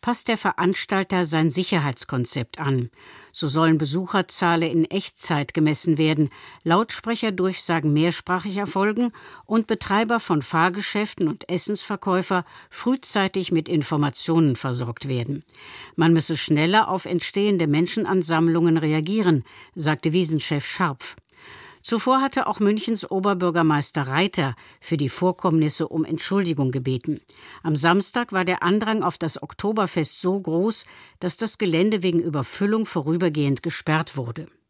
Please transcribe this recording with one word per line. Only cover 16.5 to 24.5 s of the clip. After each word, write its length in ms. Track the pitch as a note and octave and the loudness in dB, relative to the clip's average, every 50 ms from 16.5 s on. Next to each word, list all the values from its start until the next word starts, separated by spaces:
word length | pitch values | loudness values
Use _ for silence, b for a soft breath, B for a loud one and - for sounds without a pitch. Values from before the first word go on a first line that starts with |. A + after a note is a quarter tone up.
| D#3 D3 D#3 E3 F#3+ A3 A3 - | 2 2 2 4 4 4 4 2
auf 180 | F#3+ F#3 - | 0 -4 -4
entstehende 640 | - F3+ E3+ - - - G3 G3+ G#3 G3+ F3+ E3+ D#3 | -2 -4 -4 -4 -4 -2 0 0 2 2 2 2 2
Menschenansammlungen 1120 | D3 D3+ E3+ F3 - A3+ G3+ - F#3+ F#3 E3+ D#3 E3+ D#3+ E3+ E3 D#3+ E3+ E3 F3 D#3+ E3 | 2 2 2 0 0 -4 -2 0 0 0 0 2 2 2 4 4 4 4 4 4 4 4
reagieren, 640 | D#3 D#3 D3+ D#3 D#3 E3 G3+ A3 G#3 F3+ D#3+ C3+ A#2+ B B B B B B | 2 2 0 0 0 0 -2 0 2 4 2 2 0 B B B B B B
sagte 360 | F#3 D#3 D3+ D3+ D3 - E3 | -4 0 0 0 0 0 0
Wiesenchef 540 | D#3 F#3 F3+ D3+ D#3+ D3+ - - D#3 C#3+ B2+ | 0 2 0 0 0 -2 -2 -2 -4 -4 -4
Scharpf. 500 | - - - F#3+ D#3+ C#3 - - - - - _ B B B B B B B B B B B B | -6 -2 -2 -2 -2 -2 -6 -12 -14 -14 -16 _ B B B B B B B B B B B B
Zuvor 360 | - A#3 A3+ - B3+ B3+ C4+ | -2 -2 0 2 2 2 2
hatte 280 | C4+ C4+ - C4+ - - | 2 0 0 -2 -2 -2
auch 120 | - - | -2 0
Münchens 500 | G#3+ G3+ G#3 G#3+ G#3+ - A3+ G#3 - - | 2 2 2 2 0 -2 -2 -4 -4 -2
Oberbürgermeister 920 | - F#3+ F#3+ G3+ G3+ F3+ F3+ F3+ D#3+ F3 E3 D#3+ D3+ D3 C#3 - - D#3 | -2 0 0 0 0 2 0 0 2 4 4 4 4 4 2 0 -2 -2
Reiter 540 | C#3 C3 C3+ D3+ F#3 G3 - - D#3 C3+ | -2 0 0 2 0 2 2 0 -2 -2